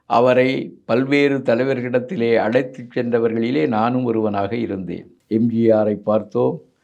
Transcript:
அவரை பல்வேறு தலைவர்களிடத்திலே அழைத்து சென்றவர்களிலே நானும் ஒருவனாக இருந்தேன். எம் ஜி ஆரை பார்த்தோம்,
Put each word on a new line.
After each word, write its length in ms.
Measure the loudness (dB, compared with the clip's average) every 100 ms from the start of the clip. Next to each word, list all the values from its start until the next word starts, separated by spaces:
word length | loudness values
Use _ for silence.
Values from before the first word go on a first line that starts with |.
| -2
அவரை 680 | 2 4 4 2 0 -6 -10 -2
பல்வேறு 520 | 0 2 2 2 0
தலைவர்களிடத்திலே 1000 | 0 0 0 -2 -2 -4 -4 -2 0 2
அழைத்து 520 | 2 0 -2 -8 -10 -6
சென்றவர்களிலே 720 | -2 0 0 0 -2 0 0
நானும் 360 | 0 0 0
ஒருவனாக 520 | -2 -2 -2 -2 -4 -4
இருந்தேன். 600 | -6 -6 -8 -12 -14 _ -4
எம் 220 | 0 0
ஜி 200 | 2 4
ஆரை 260 | 4 2 0
பார்த்தோம், 680 | 0 0 0 -2 -2 -2 -10 _